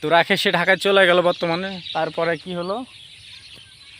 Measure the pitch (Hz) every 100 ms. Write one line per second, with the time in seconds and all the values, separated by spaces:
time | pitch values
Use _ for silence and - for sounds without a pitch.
0 | 151 170 160 196 202 175 180 190 196 196
1 | 185 175 175 175 175 165 190 190 165 165
2 | 160 156 165 165 - 175 175 208 262 -
3 | - - - - - - - - - -